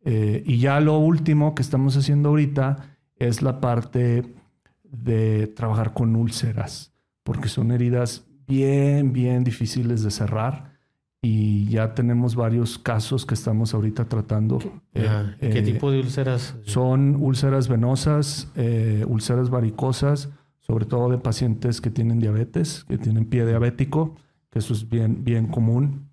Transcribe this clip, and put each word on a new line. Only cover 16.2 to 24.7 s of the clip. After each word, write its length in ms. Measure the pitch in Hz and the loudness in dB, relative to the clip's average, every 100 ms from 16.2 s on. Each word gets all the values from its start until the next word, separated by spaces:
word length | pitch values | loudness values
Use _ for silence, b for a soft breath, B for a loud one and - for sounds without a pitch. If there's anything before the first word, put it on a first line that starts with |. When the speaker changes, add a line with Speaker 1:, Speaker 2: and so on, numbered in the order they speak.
| 131 123 - 117 | -2 -2 -4 -12
Speaker 1:
son 520 | 104 107 127 131 139 143 | -4 0 2 2 2 2
úlceras 480 | 139 127 139 135 123 | 0 2 2 2 2
venosas, 840 | 117 120 135 151 151 143 - - - | 2 2 0 2 0 0 -6 -10 -4
eh, 480 | 117 117 113 107 107 | 0 0 0 0 0
úlceras 400 | 113 - 123 127 | -2 0 0 0
varicosas, 800 | 123 113 110 131 127 143 143 - B B _ | 0 0 0 -2 0 0 0 -4 B B _
sobre 260 | - 110 | -4 -2
todo 260 | 107 120 123 | 0 0 0
de 80 | 123 | 0
pacientes 600 | 127 110 123 110 123 113 | 0 0 0 0 -2 -2
que 100 | 120 | -4
tienen 280 | 113 113 117 | -2 0 2
diabetes, 680 | 110 107 113 170 156 - - | 2 0 -2 -2 -4 -6 -6
que 100 | - | -4
tienen 280 | - 110 113 | 0 0 2
pie 200 | 123 113 | 0 2
diabético, 720 | 113 120 120 135 151 160 B B B _ | 2 0 0 -2 0 -2 B B B _
que 80 | 113 | -6
eso 140 | 104 | -2